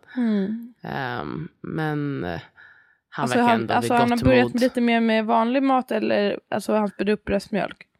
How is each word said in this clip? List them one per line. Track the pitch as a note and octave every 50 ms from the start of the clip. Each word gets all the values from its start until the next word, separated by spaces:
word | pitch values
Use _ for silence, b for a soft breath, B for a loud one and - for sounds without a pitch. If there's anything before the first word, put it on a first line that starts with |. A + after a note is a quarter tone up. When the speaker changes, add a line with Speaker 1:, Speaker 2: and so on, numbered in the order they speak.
| _ _ -
Speaker 1:
Mm. | B3+ A#3+ A3+ G#3+ G3+ F#3+ G3 A3 A#3 A#3 A#3+ A#3+ _ -
Speaker 2:
Ehm, | - - C#3 C3+ B2 B2 A#2 D2 D2 B1 E3 D#3 - - _
men, | - - - D#3+ D#3 D#3 D3+ D3 D3 C#3+ C#3 C3+ -
eh, | F2 E2+ - B B B B B B B B B B B B B _
han | - - -
Speaker 1:
Alltså, | B3 B3 B3
Speaker 2:
verkar | A#3+ A#3+ A#3
Speaker 1:
han, | A3+
Speaker 2:
ändå | A#3 G#3+ A#3
Speaker 1:
alltså, | B3 A3+ A#3 B3
Speaker 2:
vid | A#3+
Speaker 1:
han | A#3+ A#3+
har | A#3+
Speaker 2:
gott | A#3+ A#3
Speaker 1:
börjat | C4 C4 B3 A#3+ A#3+ B3+
Speaker 2:
mod. | A#3+
Speaker 1:
lite | B3 B3+ - B3
mer | A#3+ A#3 A#3 A#3
med | A3+ A3+ A3 A3 A3
vanlig | G#3+ A#3 A3+ A3+ A#3 B3 C#4 C4+
mat | C4+ C4+ B3+ B3 -
eller, | - - - - A3+ G#3 G3+ G3+ - - - _
alltså, | - A3 G3+ - G#3+
han | G#3+ G#3+ G3+
spydde | - - G3+ G3 G#3+
upp | G#3 -
bröstmjölk? | - G3 G3+ - - G#3 G3 - - - - - _ _